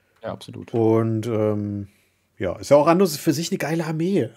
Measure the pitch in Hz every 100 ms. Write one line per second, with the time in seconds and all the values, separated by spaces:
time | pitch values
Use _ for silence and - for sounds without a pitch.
0 | _ _ 110 98 - 110 98 120 113 113
1 | 113 110 113 107 107 104 104 101 101 _
2 | _ _ _ _ 95 98 98 147 151 170
3 | 190 147 - 147 170 185 139 165 160 160
4 | 170 196 123